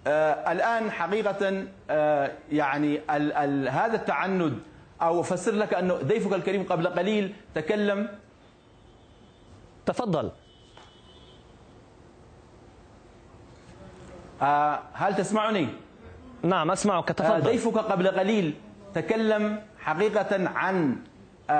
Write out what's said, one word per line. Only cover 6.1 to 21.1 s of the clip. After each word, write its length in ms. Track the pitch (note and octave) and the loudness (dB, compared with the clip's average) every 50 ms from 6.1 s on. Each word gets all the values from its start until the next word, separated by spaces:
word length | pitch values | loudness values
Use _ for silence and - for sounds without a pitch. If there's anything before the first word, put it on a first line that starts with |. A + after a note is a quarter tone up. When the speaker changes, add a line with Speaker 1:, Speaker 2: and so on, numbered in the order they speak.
| G#3+ A3+ F#3 G3+ G3+ | 0 0 2 0 -2
Speaker 1:
الكريم 300 | F3+ D#3+ F#3+ F#3+ G3+ F3+ | 0 0 -2 -2 -2 0
قبل 220 | - F#3 E3 E3 F3+ | 0 0 0 0 0
قليل 460 | - F3+ F3 G3+ A3 G#3+ G3 F#3+ - - - - - | 0 0 0 2 2 0 0 -2 -6 -10 -18 -8 -6
تكلم. 540 | D#3+ D#3 - G#3 G#3 G#3 G3+ G3+ G3+ G#3+ B3 - - - - - - - - - - _ - - - - - - - - - - - - - - - - - - - - - - - - | -6 -2 0 0 2 2 2 0 0 -2 -6 -8 -14 -20 -20 -20 -20 -20 -20 -20 -20 _ -20 -20 -20 -20 -20 -20 -20 -20 -20 -20 -20 -20 -20 -20 -20 -20 -20 -20 -20 -20 -20 -20 -6 -6
Speaker 2:
تفضل. 440 | - F3+ - B3+ G#3+ E3 D3 A2+ F#2 - - - - - - - - - - - - - - - - - - - - - - - - - - - - - - - - - - - - - - - - - - - - - - - - - - - - - - - - - - - - - - - - - - - - - - F#3+ F#3+ - - - - - - - - - - C3+ | -4 -2 -2 -2 0 0 0 -2 -4 -8 -12 -20 -20 -20 -20 -20 -20 -20 -20 -20 -20 -20 -20 -20 -20 -20 -20 -20 -20 -20 -20 -20 -20 -20 -20 -20 -20 -20 -20 -20 -20 -20 -20 -20 -20 -20 -20 -20 -20 -20 -20 -20 -20 -20 -20 -20 -20 -20 -20 -20 -20 -20 -20 -20 -20 -20 -20 -20 -20 -20 -20 -20 -20 -20 -20 -20 -20 -20 -20 -20 -20 -20 -20 -20 -18 -18 -18 -20 -20 -6 -2 0
Speaker 1:
آه، 360 | C#3 D3 D3 D3 D3 C#3+ - - - - | 0 2 2 2 0 -2 -4 -8 -12 -8
هل 240 | - D#3+ G3 G3+ | -4 -2 0 0
تسمعني؟ 520 | G#3 F#3 - G#3 A3 G#3+ A3+ A3 G3 D3+ A2+ - - - - - - - - - - - - - - - | 0 -2 0 0 0 2 2 2 0 0 -2 -4 -10 -16 -20 -20 -20 -20 -20 -20 -20 -20 -20 -12 -2 0
Speaker 2:
نعم، 280 | E3+ F#3+ F3 D#3 D#3+ | 2 2 2 2 2
أسمعك، 400 | F#3+ F3+ - G#3 F#3+ E3+ - - | 0 2 2 2 2 2 0 -2
Speaker 1:
آه، 40 | E3 | -2
Speaker 2:
تفضل. 260 | - - D#3+ E3 E3 | 0 2 2 2 4
Speaker 1:
ضيفك 380 | C#3+ G#3+ B3 A#3 - A#3 A3 A3 | 4 2 2 2 0 0 0 0
قبل 300 | G#3+ - G3+ F3+ F3+ F#3+ | 0 0 0 2 2 2
قليل 460 | F#3 F#3+ - G3 A3+ G#3+ F3+ D3+ D3+ - - - - - - - - | 2 2 2 2 2 2 2 0 -2 -6 -12 -20 -20 -20 -20 -6 -6
تكلم 680 | E3 D#3+ - A3 A3 A3 G#3+ G#3+ G#3+ G#3 G#3 G#3+ G#3+ - - - - | -6 -2 0 0 2 2 2 2 2 2 -2 -2 -6 -10 -14 -20 -8
حقيقة 680 | - D3+ D#3 E3+ G#3 G#3+ G3 G#3+ F#3 - G#3 F#3+ F#3 - | -4 -4 0 2 0 2 2 0 0 0 0 0 0 -2
عن، 480 | - A#2 D#3 F#3 F#3+ F#3 D#3+ C3+ A2+ - - - | -2 -2 -2 0 2 2 2 2 0 -2 -6 -14